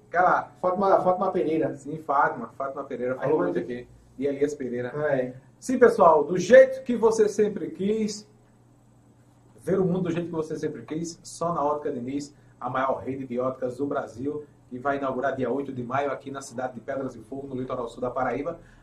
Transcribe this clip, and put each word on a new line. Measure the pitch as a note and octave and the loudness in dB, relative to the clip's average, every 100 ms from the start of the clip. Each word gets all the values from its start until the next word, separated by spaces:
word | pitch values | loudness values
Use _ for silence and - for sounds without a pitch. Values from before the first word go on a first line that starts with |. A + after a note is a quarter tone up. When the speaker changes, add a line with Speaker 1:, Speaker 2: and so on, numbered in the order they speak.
| - | -4
Speaker 1:
Aquela | E3+ F3+ C#3+ - - | 2 4 2 -2 -4
Speaker 2:
Fátima, | F3+ F#3 G3 E3 | -2 2 4 4
Fátima | F3+ F#3 F#3+ | 4 2 2
Pereira. | F#3 D3+ D#3 C#3 C3+ | 0 0 0 0 -4
Speaker 1:
Sim, | C#3 D#3 | -10 -10
Fátima. | - C#3 D#3 B2+ A#2 - | -2 2 2 0 -10 -8
Fátima | C#3 C3+ | -8 -8
Pereira | C3+ B2 B2+ | -8 -6 -4
Speaker 2:
A | C3 | -2
Speaker 1:
falou | C#3 D#3+ | 0 2
Speaker 2:
irmã | F3 | 0
Speaker 1:
muito | - - | -2 -6
Speaker 2:
de | |
Speaker 1:
aqui. | A#2+ - - - - | -10 -12 -20 -18 -6
E | C#3 | -4
Elias | C#3 C#3+ | 0 -2
Pereira. | - B2 A#2+ B2 D3 D3+ | -2 -6 -6 -6 -4 -2
Speaker 2:
É. | C3 B2+ - - _ | 0 -2 -8 -20 _
Speaker 1:
Sim, | - B3+ | -2 6
pessoal, | A3+ - F3 D#3 C#3+ | 6 8 8 8 4
do | F3+ | 0
jeito | - B3+ C4 - | 8 10 10 6
que | - A#3 | -4 2
você | A3 G#3+ G#3 | 4 4 2
sempre | - G#3 F#3 D#3 | 2 0 -2 -8
quis, | - F#3+ A3 G#3 - - - _ _ _ _ _ _ - - - _ - - | -4 -2 0 -2 -4 -14 -20 _ _ _ _ _ _ -20 -20 -20 _ -20 -10
ver | C#3 F3 | -2 0
o | F3 | 2
mundo | F#3 | 0
do | E3+ | -2
jeito | E3 E3+ | -4 -4
que | |
você | D#3+ D#3 D3+ | -4 -6 -6
sempre | D3+ B2 | -6 -8
quis, | - D#3 E3+ - | -8 -8 -8 -10
só | - - E3+ | -16 -6 -4
na | E3+ | 0
Ótica | D3 D3 D3 | -2 -2 -4
Diniz, | B2+ B2 C#3+ C#3+ - - - | -6 -6 -6 -8 -16 -20 -10
a | B2 | -6
maior | C3 C3 A#2+ | -2 -2 -2
rede | B2+ C3+ B2+ | -6 -8 -6
de | A#2+ | -4
óticas | B2+ - B2+ A#2+ | -4 -2 -6 -4
do | C#3+ | -4
Brasil, | C#3+ A#2 A2 C#3 D3 - - - | -4 -6 -8 -8 -8 -10 -20 -16
que | B2 | -6
vai | C3+ C#3 | -4 -2
inaugurar | C3+ B2 C3+ C3 | -2 -2 -2 -2
dia | A#2+ | -2
oito | C3+ C#3 | -2 -4
de | B2 | -8
maio | A#2 C3 C#3+ | -4 -2 -2
aqui | C3 C3+ | -4 -10
na | C3+ | -12
cidade | - A#2+ B2+ | -12 -8 -8
de | A#2+ | -8
Pedras | - C3+ C3 | -8 -6 -6
de | A2+ | -10
Fogo, | - C3+ C#3 | -14 -12 -8
no | B2 | -8
litoral | B2+ B2+ A#2 | -6 -6 -8
sul | - | -6
da | B2 | -4
Paraíba. | C3 B2+ C3 D3+ - - - | -2 -2 -2 -6 -8 -14 -20